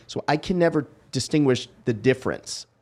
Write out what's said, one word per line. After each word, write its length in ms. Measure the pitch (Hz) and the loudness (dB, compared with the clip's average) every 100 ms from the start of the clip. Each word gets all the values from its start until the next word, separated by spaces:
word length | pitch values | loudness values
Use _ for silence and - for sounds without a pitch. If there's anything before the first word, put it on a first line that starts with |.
| - | -12
So 160 | - - | -6 -2
I 100 | 151 | -2
can 200 | - 180 | -2 2
never 280 | 165 156 - - _ | 2 2 -4 -12 _
distinguish 580 | 131 - 151 139 120 - - - | -6 0 2 4 2 -2 -6 -4
the 80 | |
difference 720 | 107 127 123 98 60 - - - _ | 0 2 0 -2 -6 -10 -14 -14 _